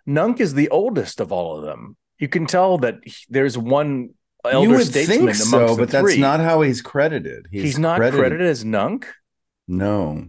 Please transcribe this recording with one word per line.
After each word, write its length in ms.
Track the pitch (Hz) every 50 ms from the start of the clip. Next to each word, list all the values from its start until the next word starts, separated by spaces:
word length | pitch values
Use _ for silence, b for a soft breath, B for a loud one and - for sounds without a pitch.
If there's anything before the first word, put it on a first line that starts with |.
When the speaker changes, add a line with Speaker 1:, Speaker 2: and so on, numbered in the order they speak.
| _
Speaker 1:
Nunk 340 | 139 143 156 180 226 247 247
is 140 | 226 156 135
the 160 | 143 151 -
oldest 500 | - 175 208 254 214 139 98 - - -
of 120 | 104 78 98
all 260 | 90 87 82 78 76
of 60 | 76
them. 320 | 76 71 58 57 - - _ _ _ _ -
You 100 | 151 139
can 180 | - 170 160
tell 320 | - - 180 185 190 180 156
that 180 | 123 117 - - -
he, 100 | - - - - -
there's 300 | 117 135 135 135 120 123
one 520 | 113 120 135 143 151 143 139 127 120 117 _ _ _ _ _ _ -
elder 240 | 123 131 131 196 226
Speaker 2:
You 60 | 247
would 100 | 254 226
Speaker 1:
statesman 320 | 143 - 139 156 165 208 285
Speaker 2:
think 40 | -
Speaker 1:
amongst 280 | 113 104 104 110 113
Speaker 2:
so, 240 | 123 123 117 113 113
Speaker 1:
the 80 | 113 120
Speaker 2:
but 80 | 120
that's 220 | 139 139 - 202 151
Speaker 1:
three. 60 | 139
Speaker 2:
not 200 | 139 135 147 160
how 220 | 165 165 165 156 151
he's 180 | 139 123 123
credited. 680 | - - - 139 147 156 151 113 - 67 62 - - -
He's 120 | 98 101 98
Speaker 1:
He's 160 | 151 127 147
not 200 | 165 165 170 139
Speaker 2:
credited 220 | 113 127 139 139
Speaker 1:
credited 260 | 131 127 151 165 180
as 180 | 170 143 113 110
Nunk? 420 | 110 110 101 104 156 220 254 - - - - _ _ _ _ _ _ _ _ _ -
Speaker 2:
No. 580 | 90 92 98 104 104 101 87 76 76 - -